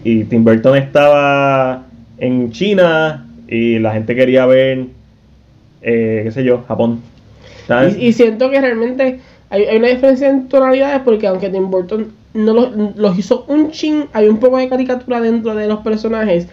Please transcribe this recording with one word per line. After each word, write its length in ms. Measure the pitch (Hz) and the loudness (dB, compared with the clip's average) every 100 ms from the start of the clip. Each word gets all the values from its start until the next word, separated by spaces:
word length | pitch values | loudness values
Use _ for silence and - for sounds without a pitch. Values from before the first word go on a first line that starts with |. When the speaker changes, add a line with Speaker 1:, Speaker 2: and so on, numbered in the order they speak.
Speaker 1:
y 200 | 117 113 | -2 -2
Tim 200 | 107 117 | 0 2
Burton 320 | 113 113 131 139 | 2 4 4 2
estaba 1040 | 135 147 147 147 143 139 139 135 127 127 - - - - | 2 2 4 4 2 2 2 0 0 -4 -12 -20 -20 -6
en 340 | 127 127 120 | -2 -2 -4
China, 760 | 117 196 190 175 160 156 147 - - - | -4 -2 2 2 2 -2 -4 -14 -20 -8
y 320 | 113 117 113 | -2 0 0
la 120 | 110 | 0
gente 220 | 110 110 | -2 -4
quería 320 | 123 127 127 127 | 0 2 4 4
ver, 380 | 131 131 131 127 - _ _ _ _ _ _ _ _ | 4 2 -2 -8 -16 _ _ _ _ _ _ _ _
eh, 380 | 117 117 113 110 | -2 0 0 -2
qué 60 | 110 | -4
sé 140 | 113 | -2
yo, 180 | 127 123 - | 0 -2 -2
Japón. 320 | 113 117 117 - - - - - - - | -2 -2 -4 -10 -20 -20 -20 -20 -20 -4
¿Sabes? 300 | 120 262 202 | 0 0 2
Speaker 2:
Y, 80 | 240 | 0
y 60 | |
siento 380 | 226 233 214 262 | 2 2 2 0
que 100 | 277 | 0
realmente 600 | 262 226 233 254 262 254 - - _ | 0 -2 -4 -2 -4 -4 -16 -20 _
hay, 140 | 202 | -2
hay 120 | 208 220 | 0 2
una 120 | 233 | 2
diferencia 400 | 254 269 262 277 | 2 2 2 2
en 200 | 269 254 | 0 0
tonalidades, 520 | 269 262 262 277 277 | 0 2 2 0 0
porque 220 | 254 214 208 | 0 0 0
aunque 220 | 185 190 | -2 -4
Tim 220 | 190 190 | -4 -2
Burton 420 | 185 180 214 220 - _ | -2 -4 -6 -8 -14 _
no 200 | 220 214 | -2 2
los, 420 | 220 247 214 208 196 | 2 0 -2 -6 -2
los 220 | 208 180 | -2 0
hizo 260 | - 240 - | -2 -4 0
un 220 | 294 302 | -2 -2
chin, 340 | - 302 302 285 | -2 -4 -2 -4
hay 140 | 220 214 | 0 2
un 120 | 214 | 4
poco 180 | 254 262 | 2 2
de 120 | 262 | -2
caricatura 520 | 254 254 254 254 240 | -4 -4 -6 -4 -4
dentro 340 | 233 233 220 | -2 -2 -4
de 120 | 214 214 | -4 -4
los 140 | 214 | -4
personajes, 680 | 220 220 220 220 214 170 175 | -4 -4 -4 -2 0 -2 -2